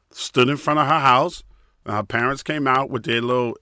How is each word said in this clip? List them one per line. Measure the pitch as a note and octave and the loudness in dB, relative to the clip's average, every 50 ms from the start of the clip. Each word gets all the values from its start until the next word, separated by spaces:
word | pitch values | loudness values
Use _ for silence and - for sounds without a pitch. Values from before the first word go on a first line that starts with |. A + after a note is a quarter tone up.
| _ _ | _ _
stood | _ - - - - C#3 B2 B2+ | _ -12 -12 -4 2 2 2 2
in | C#3+ C#3+ | 2 -2
front | - - D3+ D3+ | -2 0 0 2
of | D3 | 2
her | C3+ D#3 D#3+ | 2 2 2
house. | C#3 C3+ C3 B2+ D#3 F3 E3+ - - - - _ _ _ _ _ _ | 4 4 4 4 4 0 -4 -8 -16 -20 -20 _ _ _ _ _ _
And | - G#2+ | -6 -6
her | G#2 G#2 | -4 -4
parents | G2+ - A#2+ A#2+ B2+ C#3 C3+ - | -4 -4 -2 -2 -2 -2 -4 -6
came | - D#3 D3+ D3 | -6 -4 -2 0
out | C3+ C3 C3 C#3 C#3 | 0 0 0 0 -2
with | C3+ B2 G#2+ | -4 -6 -4
their | A#2 A#2 A#2 A#2 | -2 -2 -2 0
little | A#2+ B2 B2+ B2 A#2+ A2 - | 0 0 0 0 -2 -4 -8